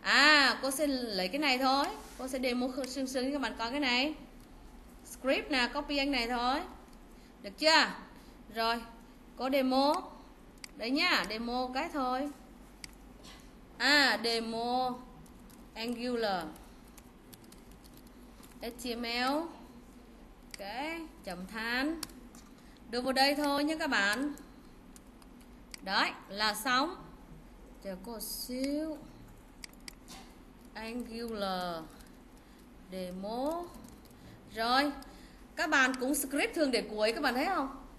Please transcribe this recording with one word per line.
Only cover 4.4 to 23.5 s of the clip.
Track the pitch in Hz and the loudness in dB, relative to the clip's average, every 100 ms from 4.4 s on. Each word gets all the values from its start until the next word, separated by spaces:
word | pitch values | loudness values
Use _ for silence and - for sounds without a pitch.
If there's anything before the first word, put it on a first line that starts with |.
| - - - - - - | -20 -20 -20 -20 -20 -20
Script | - - 254 330 - | -18 -6 0 0 2
nè, | 277 240 | 0 0
copy | 277 294 285 | -2 -2 0
anh | 277 | 0
này | 269 233 | 0 0
thôi. | 247 247 285 359 - - - - - - - | 0 0 0 -2 -12 -20 -20 -20 -20 -20 -14
Được | 202 196 | -14 0
chưa? | 302 311 226 - - - - - - | 6 6 6 0 -14 -18 -20 -20 -10
Rồi, | 226 226 233 220 - - - - - | 0 0 0 -4 -16 -20 -20 -20 -4
có | 247 | 2
demo. | 277 262 262 277 339 - - - - - - - - | 4 4 6 6 4 -2 -16 -20 -20 -20 -20 -18 -8
Đấy | 220 | -2
nhá, | 277 349 285 190 | 2 4 2 2
demo | 214 233 247 254 | -4 -2 -2 -2
cái | 254 330 | -2 -4
thôi. | 311 254 254 294 285 - - - - - - - - - - - - - - | -2 0 0 -2 -6 -18 -20 -20 -18 -18 -18 -20 -20 -20 -20 -20 -20 -20 -2
À, | 247 294 269 214 | 4 6 6 4
demo | 226 226 226 226 240 247 254 247 - - - - - - - | 2 0 0 -2 0 2 0 -2 -10 -18 -20 -20 -20 -20 -16
Angular. | - 233 233 247 240 220 185 156 - - - - - - - - - - - - - - - - - - - - - | -8 -6 -2 -2 0 0 0 -2 -10 -18 -20 -20 -20 -20 -20 -20 -20 -20 -20 -20 -20 -20 -20 -20 -20 -20 -20 -20 -12
H | 226 240 | -12 -8
T | 254 233 | -6 -6
M | |
L. | 240 233 254 294 339 - - - - - - - - - - - | -4 0 2 0 -2 -10 -18 -20 -20 -20 -20 -20 -20 -20 -20 -12
Ok, | 196 226 294 330 320 - | -10 -6 -6 -6 -10 -12
chấm | - 180 185 | -10 -10 -8
than. | 220 226 247 285 330 - - - - - - - - - | -6 -2 0 0 -2 -8 -14 -18 -20 -20 -20 -20 -20 -6
Đưa | 240 | -2
vào | 254 | 0
đây | 254 269 | 4 6
thôi | 294 294 | 6 2